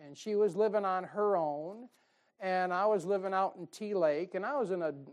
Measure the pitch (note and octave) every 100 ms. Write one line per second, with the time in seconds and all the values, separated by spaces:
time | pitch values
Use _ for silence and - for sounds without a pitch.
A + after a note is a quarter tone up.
0 | D3 C#3+ A3 G#3 G#3 E3+ G#3+ G#3 G3 F#3
1 | F3+ F#3+ G#3 F#3 D3+ D3 D#3+ G#3+ B3 _
2 | _ _ _ - F#3+ F#3 F3+ F3+ G#3 G#3
3 | E3 G3 F#3+ F#3+ F#3+ F#3+ E3+ - G#3 G3
4 | D#3+ D3 F#3 F#3 G#3+ C#4+ G3+ F#3 D#3+ C#3+
5 | C3+